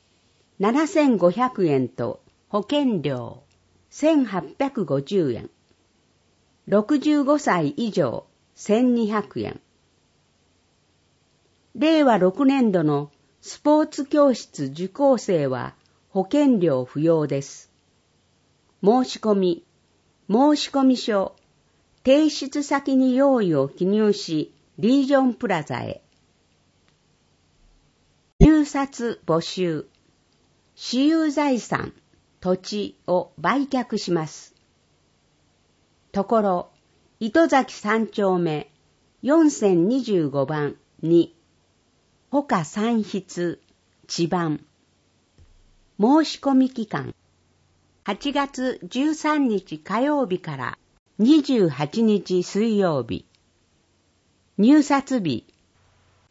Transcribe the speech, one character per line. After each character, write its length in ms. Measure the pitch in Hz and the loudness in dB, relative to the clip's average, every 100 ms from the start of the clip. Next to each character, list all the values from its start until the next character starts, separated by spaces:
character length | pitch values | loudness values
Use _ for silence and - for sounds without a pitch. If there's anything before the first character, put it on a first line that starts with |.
| _ _ _ _ _ - | _ _ _ _ _ -4
七 280 | 202 269 311 | 0 0 0
千 320 | 320 285 208 | 2 2 4
五 120 | 180 | 2
百 360 | 196 254 226 170 | 2 -2 0 0
円 240 | 135 127 | 0 -2
と 320 | - 117 - _ _ _ | -4 -8 -8 _ _ _
保 140 | 208 | -6
険 400 | - 294 269 190 | -4 -2 0 -2
料、 400 | 143 127 117 - _ _ _ _ _ | -4 -6 -10 -16 _ _ _ _ _
千 340 | - 302 311 | -2 0 2
八 180 | 233 190 - - | 0 -4 -8 -6
百 300 | 277 247 160 | -6 -4 -2
五 160 | 139 | -4
十 300 | 139 196 143 | -2 -2 0
円。 180 | 110 - _ _ _ _ _ _ _ _ _ _ _ - | -4 -10 _ _ _ _ _ _ _ _ _ _ _ -2
六 320 | 202 214 294 | 0 2 0
十 240 | 302 294 | 2 0
五 140 | 269 294 | 2 0
歳 320 | 254 180 147 | 0 0 -2
以 220 | - 233 | -4 -4
上、 340 | 185 131 117 - _ _ | -2 -2 -4 -12 _ _
千 400 | - - 214 254 | -12 -2 2 2
二 160 | 240 208 | 2 0
百 300 | 214 208 - | -2 -6 -8
円。 200 | 104 - _ _ _ _ _ _ _ _ _ _ _ _ _ _ _ _ _ _ _ _ _ | -10 -12 _ _ _ _ _ _ _ _ _ _ _ _ _ _ _ _ _ _ _ _ _
令 280 | 214 302 320 | -2 2 4
和 120 | 277 208 | 4 4
六 300 | 185 185 269 | 2 2 2
年 260 | 277 226 | 2 2
度 100 | 180 | 2
の 280 | 151 143 147 _ _ _ | 0 -2 -4 _ _ _
ス 160 | - - | -20 -4
ポ 240 | 294 302 | 2 2
ー 40 | 311 | 0
ツ 200 | - 269 | -6 -2
教 260 | 302 285 | 2 2
室 340 | 226 - - 135 | 2 -6 -10 -10
受 220 | 147 190 | -8 -10
講 300 | - 277 233 | 0 2 2
生 300 | - 170 139 | 0 -2 -2
は 260 | 127 131 - _ _ _ | -4 -8 -14 _ _ _
保 140 | 190 | -6
険 360 | 185 294 285 226 | -2 2 2 2
料 260 | 170 131 | 2 0
不 180 | 123 - | -2 -2
要 240 | 160 160 147 | 0 2 0
で 160 | 143 | -4
す。 280 | 143 - - _ _ _ _ _ _ _ _ _ _ _ | -6 -14 -20 _ _ _ _ _ _ _ _ _ _ _
申 220 | 190 247 | 2 2
し 140 | 254 - | 0 -4
込 160 | 214 | -2
み、 300 | 202 180 170 - _ _ _ _ _ - | 0 0 -2 -8 _ _ _ _ _ -2
申 260 | 214 294 294 | 2 2 2
し 140 | - | -2
込 140 | 269 | 0
み 120 | 262 247 | 2 2
書、 400 | - 202 190 - _ _ _ _ _ _ 254 | 0 -2 -4 -8 _ _ _ _ _ _ 4
提 240 | 285 311 | 4 4
出 320 | - 269 294 | 0 -6 -6
先 340 | 285 285 285 269 | -4 -4 0 2
に 180 | 262 247 | 2 2
用 260 | 277 247 | 2 2
意 120 | 185 | 2
を 140 | 147 139 | 0 -2
記 160 | - | -2
入 300 | 180 214 208 | 0 2 2
し、 400 | 196 - 156 - _ _ - | 0 -4 -6 -6 _ _ -4
リ 240 | 202 277 | 0 2
ー 40 | 262 | 2
ジ 80 | |
ョ 60 | 277 | 2
ン 140 | 262 | 2
プ 140 | 220 220 | -2 -4
ラ 140 | 170 | -4
ザ 180 | 143 120 | -4 -8
へ。 220 | 113 - _ _ _ _ _ _ _ _ _ _ _ _ _ _ _ _ _ _ _ _ _ _ _ - | -8 -12 _ _ _ _ _ _ _ _ _ _ _ _ _ _ _ _ _ _ _ _ _ _ _ 4
入 200 | 294 311 | 6 6
札 560 | 285 277 277 - 233 - | 0 -4 -8 -6 -8 -6
募 160 | - 165 | -4 -4
集。 480 | - - 175 151 - _ _ _ _ _ _ _ _ | -4 -4 -4 -4 -10 _ _ _ _ _ _ _ _
私 320 | - - 240 294 | -18 -6 0 2
有 240 | 320 311 | 2 0
財 300 | 285 294 240 | -2 -2 -2
産、 320 | - - - - _ _ _ _ | -4 -6 -6 -14 _ _ _ _
土 160 | 180 185 | -4 -4
地 400 | 185 208 196 - - | -4 -8 -8 -10 -4
を 240 | 180 - - | -2 -4 -6
売 300 | 170 262 277 | -2 -2 -2
却 300 | 254 233 214 | -4 -4 -6
し 120 | - | -4
ま 160 | 170 156 | -4 -4
す。 260 | - - _ _ _ _ _ _ _ _ _ _ _ _ _ _ _ _ | -12 -20 _ _ _ _ _ _ _ _ _ _ _ _ _ _ _ _
と 140 | 196 | -6
こ 180 | 196 226 | 0 0
ろ、 280 | 202 180 - _ _ _ _ _ | 2 -2 -4 _ _ _ _ _
糸 280 | 220 320 330 | 0 2 4
崎 240 | 269 - | 2 0
三 360 | - 208 220 214 | -6 -4 -2 -2
丁 300 | - 190 180 | -2 0 0
目、 340 | 165 147 - _ _ _ _ _ | 0 -4 -8 _ _ _ _ _
四 280 | 233 330 302 | 0 4 4
千 340 | - 202 170 185 | 4 2 4 2
二 160 | 262 | 0
十 260 | 220 185 147 | 0 0 0
五 160 | 139 | -2
番 320 | 135 156 143 - _ _ | -2 -2 -6 -8 _ _
二。 340 | 160 170 - _ _ _ _ _ _ _ _ _ _ | 2 4 2 _ _ _ _ _ _ _ _ _ _
ほ 120 | 285 | -4
か 220 | 277 208 | 0 -2
三 400 | 147 208 226 226 | -2 -4 -2 -2
筆、 560 | 202 196 - 175 175 - _ _ _ _ - | -4 -8 -8 -6 -6 -8 _ _ _ _ -12
地 180 | - 165 | -4 -2
番。 380 | 180 165 147 - _ _ _ _ _ _ _ - _ _ _ _ - | -2 -4 -6 -10 _ _ _ _ _ _ _ -20 _ _ _ _ -2
申 240 | 220 311 | 2 4
し 160 | 294 - | 2 -4
込 140 | 277 | 0
み 160 | 262 262 | 2 2
期 180 | - 214 | -2 -8
間、 260 | 147 120 - _ _ _ _ _ _ _ _ | -8 -10 -14 _ _ _ _ _ _ _ _
八 300 | - 202 285 | -10 -6 -4
月 480 | 277 277 254 254 - | -4 -4 -4 -6 -6
十 320 | 180 247 302 | -8 -4 -2
三 320 | 302 302 302 262 | -2 -2 0 0
日 320 | 196 - 156 | -2 -6 -12
火 220 | - 214 | -6 -2
曜 260 | 285 294 214 | 0 0 -2
日 140 | 180 | -4
か 160 | 160 135 | -6 -10
ら 220 | 120 - _ _ _ - | -10 -12 _ _ _ 0
二 260 | 226 311 | 4 4
十 240 | 285 247 170 | 4 2 2
八 340 | 135 147 220 | 0 -4 0
日 400 | 220 202 - 180 | 2 0 0 -2
水 340 | 175 196 226 202 | -2 -2 0 2
曜 280 | 185 143 | 0 0
日。 200 | 117 90 - _ _ _ _ _ _ _ _ _ _ _ _ - | -4 -8 -12 _ _ _ _ _ _ _ _ _ _ _ _ 0
入 240 | 220 302 | 4 4
札 380 | 285 277 - 254 | 4 0 -2 -4
日、 260 | 170 117 - _ _ _ _ _ _ _ _ | -2 -6 -8 _ _ _ _ _ _ _ _